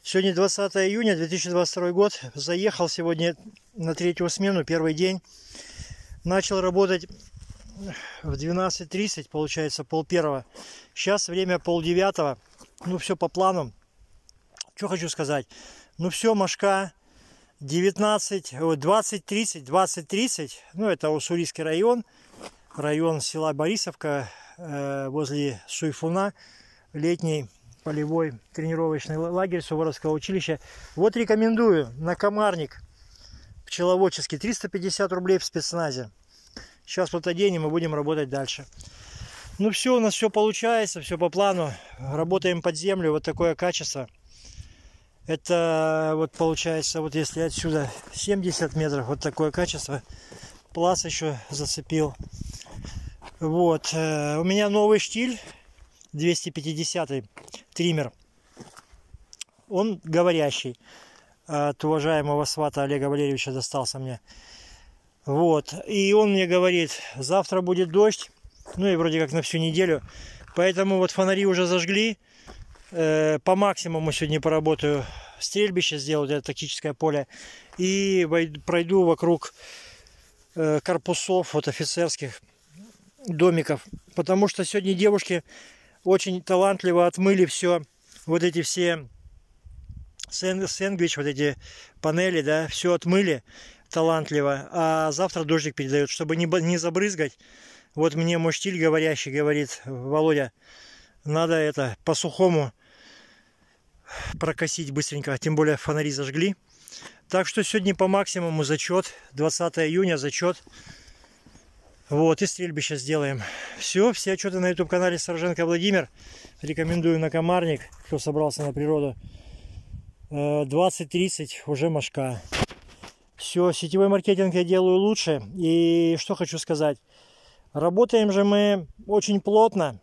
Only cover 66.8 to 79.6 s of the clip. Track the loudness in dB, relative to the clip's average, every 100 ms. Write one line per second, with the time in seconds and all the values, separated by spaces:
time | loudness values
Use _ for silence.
66.8 | 0 -4 -12 -10 0 0 2 0 2 0
67.8 | 2 6 6 4 -8 _ -20 _ -16 -2
68.8 | 0 2 2 2 0 -2 -2 -2 0 2
69.8 | 2 2 -2 -18 -18 -18 -10 0 2 2
70.8 | 2 2 2 2 2 4 4 2 2 2
71.8 | 2 0 0 -2 _ _ -20 -20 -20 -20
72.8 | -12 -2 2 4 4 2 2 4 4 2
73.8 | -4 -2 -2 -2 0 0 2 2 2 2
74.8 | 2 0 -2 -12 -18 -10 -6 0 0 2
75.8 | -2 -2 -2 -2 0 -2 -4 -8 -8 -6
76.8 | -6 -2 0 0 -4 -10 -20 -20 -20 -4
77.8 | -2 0 2 2 2 2 0 -6 -2 -2
78.8 | 2 4 4 4 4 2 0 -16